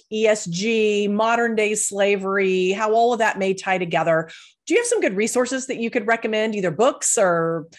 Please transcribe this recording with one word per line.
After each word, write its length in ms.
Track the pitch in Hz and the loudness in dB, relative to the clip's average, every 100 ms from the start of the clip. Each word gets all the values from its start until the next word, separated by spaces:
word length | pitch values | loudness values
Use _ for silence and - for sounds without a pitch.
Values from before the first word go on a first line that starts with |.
| - | -8
E 120 | 214 220 | 0 2
S 200 | 214 180 | 2 -2
G, 640 | 170 214 226 214 208 208 | -4 0 2 2 2 0
modern 460 | 208 220 233 233 214 | 0 2 2 0 0
day 200 | 214 214 | 0 0
slavery, 960 | - 202 202 202 190 196 190 185 185 | -4 0 2 2 0 0 2 2 0
how 220 | 196 220 | 0 0
all 180 | 220 233 | 2 2
of 80 | 240 | 2
that 180 | 214 190 | 0 0
may 160 | 190 | -2
tie 260 | 190 196 185 | -2 -2 -2
together, 500 | 175 165 165 160 160 - - _ - | 0 0 2 0 -2 -12 -20 _ 0
do 100 | 381 | 0
you 40 | |
have 80 | 480 | 2
some 140 | 440 | 0
good 160 | 320 190 | 0 0
resources 500 | 220 247 240 262 254 | -2 0 -2 -4 -6
that 80 | 220 | -6
you 140 | 233 | -2
could 180 | 254 208 | -2 0
recommend, 480 | 226 226 214 220 208 | -2 0 -2 -2 -2
either 160 | 180 | -4
books 460 | 147 254 285 - - | 0 0 0 -2 2
or 500 | 190 170 165 165 156 | 2 2 0 -4 -8